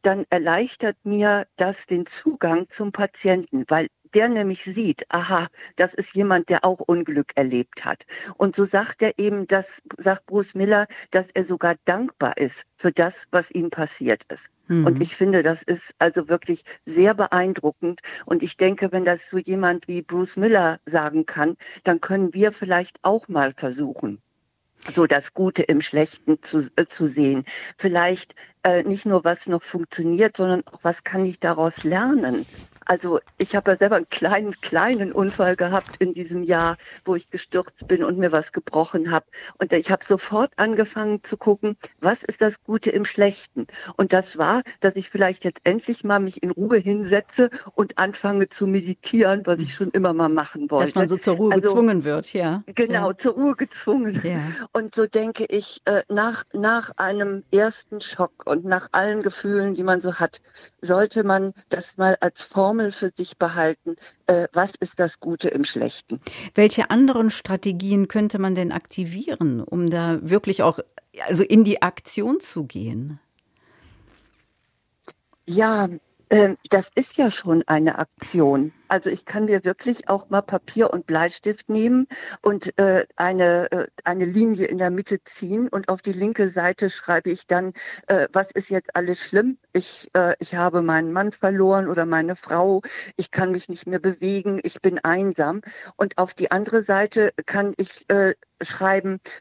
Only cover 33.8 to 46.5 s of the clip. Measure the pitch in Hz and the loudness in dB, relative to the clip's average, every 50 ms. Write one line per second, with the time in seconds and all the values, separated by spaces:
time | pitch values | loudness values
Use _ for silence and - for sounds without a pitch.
33.8 | 196 202 214 170 170 - - - 160 175 208 196 214 208 180 - - - 160 165 | 4 2 2 0 0 -2 -4 -4 0 0 0 0 -2 -4 -6 -8 -8 -4 0 0
34.8 | 190 240 254 214 196 185 - 202 190 196 - - 190 180 180 - 180 175 190 190 | 2 2 0 0 -2 -2 0 0 0 0 0 2 2 2 2 0 0 0 0 -2
35.8 | - - - - 190 185 170 175 175 165 175 180 175 165 180 165 165 165 170 - | -2 -4 -4 -2 -2 -2 -2 -6 -8 -6 -6 -4 0 0 2 2 2 0 -2 -4
36.8 | - - - - _ 190 185 175 - _ - 180 - - - 185 180 - _ _ | -10 -20 -20 -10 _ -2 -2 -2 -4 _ -12 -12 -10 -4 -2 -2 -2 -4 _ _
37.8 | - - 185 165 156 - 180 185 185 170 156 156 151 - - 175 - - - 156 | -2 0 0 2 2 0 0 0 0 2 2 0 0 -2 -8 -10 -8 -2 0 0
38.8 | 165 - - 170 160 170 170 156 - _ - - - - - - 190 - 185 165 | 0 0 -2 -2 -2 0 -2 -2 -2 _ -14 -20 -20 -20 -6 -6 -2 0 0 0
39.8 | - - 190 - - - 202 185 - - 208 214 262 - - - 208 220 220 208 | 2 0 -2 -2 2 0 0 0 0 -2 0 0 0 0 0 -2 -2 0 2 0
40.8 | 214 208 - 220 214 214 208 208 - - 214 - - 214 208 - - 214 214 - | 0 -2 -2 -4 -2 -2 -2 -2 -4 -8 -10 -2 2 2 2 2 0 -4 -4 -6
41.8 | - - _ _ 151 180 233 - - - - - 220 214 208 - _ - 214 220 | -12 -20 _ _ 0 0 0 0 -4 -10 -2 0 0 0 0 -4 _ -4 -4 -2
42.8 | - - - 202 208 - - - 208 202 202 - - - _ 254 - - - - | 0 0 0 0 -2 -2 0 2 2 2 2 -2 -12 -10 _ -8 -8 -8 -12 -16
43.8 | - 185 - - 196 180 185 185 185 - - 156 156 165 214 254 247 - - - | -16 -10 -2 -2 2 4 4 2 2 -2 -2 0 0 2 2 0 -2 -6 -6 0
44.8 | - 196 185 196 185 - - 196 196 185 190 - - 180 - - _ 175 190 226 | 0 0 0 0 -8 -6 0 0 2 2 0 -2 -4 -6 -6 0 _ 0 0 0
45.8 | - - 233 - - 202 202 202 196 190 - - - 180 | -2 -6 -6 -4 0 0 0 2 0 -2 -4 -6 -6 -4